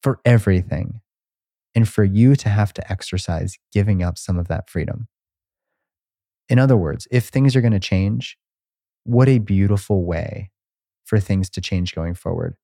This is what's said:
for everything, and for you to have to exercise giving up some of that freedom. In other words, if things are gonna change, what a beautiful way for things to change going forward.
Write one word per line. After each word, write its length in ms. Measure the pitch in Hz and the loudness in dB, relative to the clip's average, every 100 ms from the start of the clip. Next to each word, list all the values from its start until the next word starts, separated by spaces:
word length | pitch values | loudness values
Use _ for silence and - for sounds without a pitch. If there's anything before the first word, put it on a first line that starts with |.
for 180 | - 120 | -2 0
everything, 760 | 123 120 101 92 90 73 - 113 _ _ _ _ _ _ _ | 2 4 4 0 0 -6 -8 -12 _ _ _ _ _ _ _
and 120 | 117 113 | 0 0
for 140 | - | 2
you 300 | 101 101 123 139 | 2 4 4 4
to 120 | - | 2
have 240 | 104 104 | 0 -2
to 160 | - - | -4 -8
exercise 640 | 98 - 92 - 82 90 - _ | -8 -6 -6 -4 -4 -6 -10 _
giving 300 | 104 101 95 | -2 0 0
up 140 | 87 82 | -2 -4
some 200 | - 90 | -4 -4
of 100 | 85 | -2
that 200 | 80 - | -6 -6
freedom. 360 | 87 71 - 113 _ _ _ _ _ _ _ _ _ _ _ _ _ _ | -8 -6 -8 -12 _ _ _ _ _ _ _ _ _ _ _ _ _ _
In 100 | 123 | 2
other 180 | 135 120 | 4 4
words, 300 | 80 76 - | 0 -6 -2
if 180 | 123 117 | -2 0
things 260 | 131 139 | 0 2
are 60 | 127 | 4
gonna 180 | 117 104 | 2 0
change, 600 | - 92 98 117 - - _ _ _ _ _ _ | 0 0 0 -2 -8 -18 _ _ _ _ _ _
what 240 | - 120 131 | -2 2 4
a 100 | 127 | 4
beautiful 680 | 104 98 98 101 - 98 | 2 2 2 0 0 -2
way 460 | 87 82 - - 98 _ _ _ _ _ | -2 -4 -6 -10 -14 _ _ _ _ _
for 160 | - 107 | -2 -2
things 280 | 98 98 92 | 0 -2 -2
to 100 | - | -8
change 340 | 87 92 90 | -6 -4 -4
going 200 | - 82 | -6 -8
forward. 420 | 87 - 85 85 85 | -6 -6 -6 -8 -10